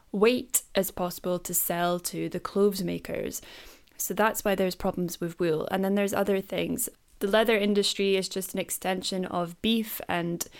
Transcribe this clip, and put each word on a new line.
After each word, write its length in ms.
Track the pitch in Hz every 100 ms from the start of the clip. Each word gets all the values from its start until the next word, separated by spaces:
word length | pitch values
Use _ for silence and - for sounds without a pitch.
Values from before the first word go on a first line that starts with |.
| _
weight 520 | 202 220 254 - - -
as 160 | - 190
possible 480 | - 180 - 180 180
to 160 | 180
sell 460 | 175 - 175 175 175
to 300 | - 165 165
the 100 | 175
clothes 420 | - 196 202 190
makers. 600 | 175 170 - - - - - - - - - -
So 160 | -
that's 320 | 190 214 - 208
why 100 | 196
there's 180 | 185
problems 460 | - 190 180 175 -
with 180 | 170 -
wool. 280 | 175 156 -
And 140 | 190
then 120 | 190 202
there's 180 | 202
other 260 | 196 202 196
things. 500 | 196 180 170 165 - - _ -
The 80 | 202
leather 300 | 220 226 214
industry 580 | 208 202 202 - 196 190
is 140 | 185
just 240 | 190 -
an 60 | 190
extension 680 | - - 180 185 - 190 180
of 360 | 175 175 175
beef 380 | 214 226 220 - -
and 400 | 175 170 170 -